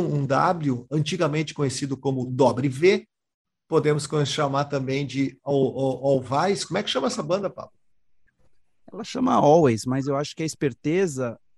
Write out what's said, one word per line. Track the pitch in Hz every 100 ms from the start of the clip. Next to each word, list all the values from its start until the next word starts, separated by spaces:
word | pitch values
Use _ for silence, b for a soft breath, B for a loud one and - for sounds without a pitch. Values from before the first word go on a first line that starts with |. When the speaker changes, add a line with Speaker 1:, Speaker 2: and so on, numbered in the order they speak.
| 160
Speaker 1:
um | 147 135
W, | 135 160 175 147 120 -
antigamente | 151 151 185 160 151 156
conhecido | - 139 - 139 135
como | 139 131 127
dobre | 127 127 117 139
V, | 127 175 208 - _ _ _ _ _ _
podemos | 160 147 151 -
co-, | 156 143
chamar | - 143 139 143
também | 139 131 135 139
de | 135 135 -
Al-, | 139
Al-, | 139 131 117 135 - 135
Alvais. | 135 107 139 185 196
Como | - 180
é |
que | 208
chama | 254 262
essa | -
banda, | 151 185 190
Pablo? | - - _ _ _ _ _ _ _ _ - _ _ -
Speaker 2:
Ela | 185
chama | - - 254
Always, | 240 143 160 143 113 127
mas | 131 135
eu | 139
acho | 147 -
que |
a | 160
esperteza | - 147 113 147 175 190 131 123 113 _